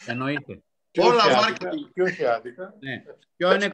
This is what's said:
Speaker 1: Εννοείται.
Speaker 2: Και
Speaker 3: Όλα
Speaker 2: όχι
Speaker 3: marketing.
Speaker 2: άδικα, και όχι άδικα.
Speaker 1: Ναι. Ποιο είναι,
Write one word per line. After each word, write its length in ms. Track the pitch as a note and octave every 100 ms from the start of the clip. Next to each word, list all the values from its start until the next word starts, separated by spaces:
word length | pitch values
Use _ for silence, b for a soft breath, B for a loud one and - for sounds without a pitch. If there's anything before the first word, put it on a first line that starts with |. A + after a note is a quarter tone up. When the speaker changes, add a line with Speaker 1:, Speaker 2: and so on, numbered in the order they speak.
| -
Speaker 1:
Εννοείται. 560 | A#2+ C3+ C#3+ - F2 _ _ _
Speaker 2:
Και 100 | -
Speaker 3:
Όλα 240 | G3+ A#3+
Speaker 2:
όχι 100 | -
Speaker 3:
marketing. 320 | B2+ - - F3+
Speaker 2:
άδικα, 240 | D#3+ D3
και 100 | -
όχι 220 | F#3 F3+
άδικα. 500 | C#3 A#2 A#2+ A#2+ F#3+ -
Speaker 1:
Ναι. 220 | C3+ A#2 - - _ -
Ποιο 180 | F3
είναι, 160 | G3 G3+